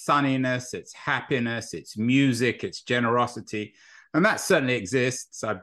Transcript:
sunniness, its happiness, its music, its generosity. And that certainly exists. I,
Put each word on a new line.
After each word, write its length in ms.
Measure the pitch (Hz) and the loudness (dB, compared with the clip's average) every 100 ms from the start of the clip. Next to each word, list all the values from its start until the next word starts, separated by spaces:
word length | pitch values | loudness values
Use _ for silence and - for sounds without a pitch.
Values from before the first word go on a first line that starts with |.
| - | 0
sunniness, 720 | 143 139 131 127 127 - 90 | 2 4 2 0 -2 -4 -10
its 180 | - | -12
happiness, 800 | - 151 127 - 131 117 117 - | -10 -4 -2 0 -2 -2 -4 -8
its 240 | 82 - 107 | -12 -10 -2
music, 640 | 117 135 135 117 123 - | 2 4 4 2 0 -2
its 200 | 98 - | -6 -8
generosity. 920 | - 123 117 120 117 117 - 107 104 _ - - _ | -4 0 2 2 0 -4 -8 -8 -8 _ -20 -20 _
And 100 | 156 | 2
that 160 | 208 - | 2 2
certainly 360 | - 170 131 120 | 2 2 2 -2
exists. 680 | 92 127 127 127 - - | 0 0 0 -2 -10 -8
I, 120 | 110 98 | -6 -6